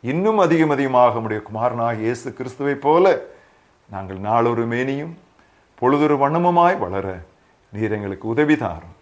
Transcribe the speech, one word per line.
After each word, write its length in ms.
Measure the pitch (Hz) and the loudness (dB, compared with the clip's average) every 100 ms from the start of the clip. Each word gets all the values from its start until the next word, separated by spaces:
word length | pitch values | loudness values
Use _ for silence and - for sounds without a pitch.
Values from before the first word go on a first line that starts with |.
இன்னும் 380 | 120 151 202 220 | -4 -2 0 2
அதிகம் 320 | 175 165 156 | 4 4 2
அதிகமாக 480 | 139 139 127 123 117 | 2 2 4 4 2
உம்முடைய 240 | 113 107 | -4 -6
குமாரனாகிய 600 | - 110 123 117 117 113 | -6 -4 -4 -2 -4 -2
இயேசு 280 | 110 120 131 | -4 -4 -8
கிறிஸ்துவைப் 500 | - 131 - 143 139 | -10 -12 -6 -4 -2
போல 400 | 139 160 190 160 - - _ _ _ _ _ | 2 4 4 2 -4 -20 _ _ _ _ _
நாங்கள் 280 | 98 95 95 | -12 -10 -8
நாளொரு 500 | 101 117 117 117 117 | -2 2 2 0 -2
மேனியும் 460 | 117 131 139 160 165 _ _ _ _ _ _ | -4 -4 -6 -10 -14 _ _ _ _ _ _
பொழுதொரு 380 | 123 143 151 143 | 0 2 2 2
வண்ணமுமாய் 640 | 139 160 175 175 175 185 | 2 2 2 4 4 2
வளர 400 | 92 95 95 92 85 _ _ _ _ | -2 -4 -6 -10 -14 _ _ _ _
நீர் 200 | 104 110 | -6 -4
எங்களுக்கு 360 | 104 101 95 110 | -2 -6 -8 -6
உதவி 280 | 117 151 151 | -2 2 2
தாரும். 380 | 104 82 - - | 0 -8 -14 -20